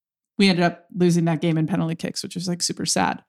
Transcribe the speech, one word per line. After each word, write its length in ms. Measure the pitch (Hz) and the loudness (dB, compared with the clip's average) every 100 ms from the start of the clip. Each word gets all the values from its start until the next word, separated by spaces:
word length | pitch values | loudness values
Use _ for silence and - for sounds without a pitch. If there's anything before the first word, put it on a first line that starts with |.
| _ _ _ - | _ _ _ 2
We 100 | 196 | 2
ended 160 | 175 | 4
up 220 | 175 - _ | 2 -2 _
losing 300 | 175 175 170 165 | 0 2 4 2
that 140 | 156 | 0
game 160 | 170 160 | 0 0
in 100 | 156 | 0
penalty 280 | 175 165 | -2 -2
kicks, 280 | 165 - - | -4 -8 -8
which 120 | - | -10
was, 140 | 170 180 | -8 -6
like, 120 | 175 | -4
super 220 | - - | -6 -4
sad. 380 | 165 190 82 - | -2 0 0 -2